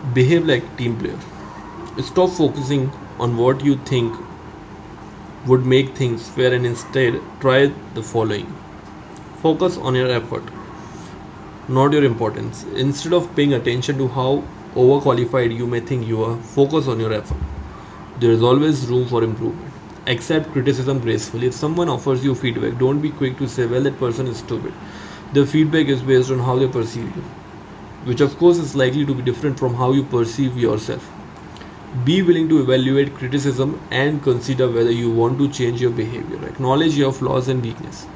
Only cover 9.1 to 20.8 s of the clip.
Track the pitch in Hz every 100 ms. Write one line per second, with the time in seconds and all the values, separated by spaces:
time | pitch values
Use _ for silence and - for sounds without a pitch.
9.1 | - - - 160 156 180 - 131 127 127
10.1 | 123 110 117 - - - - - - -
11.1 | - - - - - - 131 139 147 139
12.1 | 110 110 110 113 - - - 135 143 165
13.1 | 175 175 - 143 131 127 123 127 135 131
14.1 | 127 127 147 - - - - 127 139 143
15.1 | 120 120 131 117 113 120 120 113 127 113
16.1 | 110 110 117 - - 139 156 131 113 113
17.1 | 107 - - - - - - - - -
18.1 | - 117 113 120 135 151 139 123 123 123
19.1 | 120 113 107 113 - - - - - -
20.1 | 120 - 160 151 139 127 123